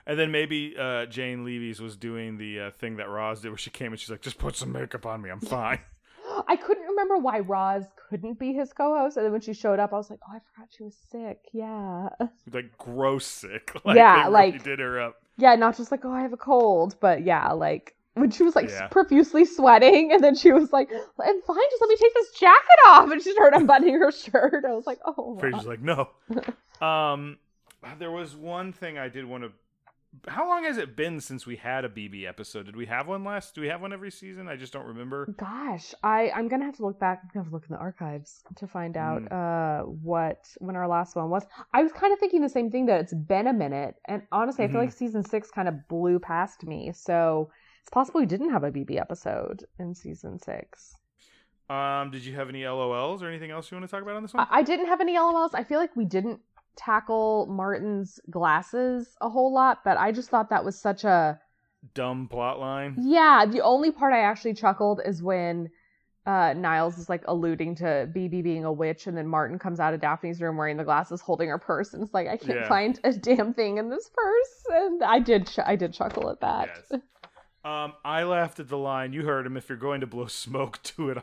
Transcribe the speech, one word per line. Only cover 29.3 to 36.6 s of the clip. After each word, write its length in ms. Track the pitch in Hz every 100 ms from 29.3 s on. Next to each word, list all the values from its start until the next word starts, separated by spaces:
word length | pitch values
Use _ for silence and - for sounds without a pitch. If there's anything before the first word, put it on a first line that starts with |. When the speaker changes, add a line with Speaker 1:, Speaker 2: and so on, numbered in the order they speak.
| 127 120 101 _ _ _ _ _ 135 -
Speaker 1:
how 200 | 226 349
long 140 | 349
has 160 | 320 240
it 160 | 143 113
been 260 | 160 160
since 240 | - 131 -
we 120 | 117
had 280 | 120 131 127
a 40 |
B 180 | 104 104
B 180 | 98 92
episode? 400 | 87 104 107 101
Did 100 | 107
we 120 | 117
have 200 | 120 151
one 160 | 196
last, 300 | 196 202 -
do 80 | -
we 60 | 147
have 160 | 170
one 100 | 190
every 160 | 196 196
season? 380 | - 190 185 180
I 80 | 135
just 180 | 131
don't 140 | 139 120
remember. 400 | 113 127 139 143 202
Speaker 2:
Gosh, 560 | 202 240 285 175 - -
I, 300 | 214 220 226
I'm 140 | - 233
gonna 180 | 262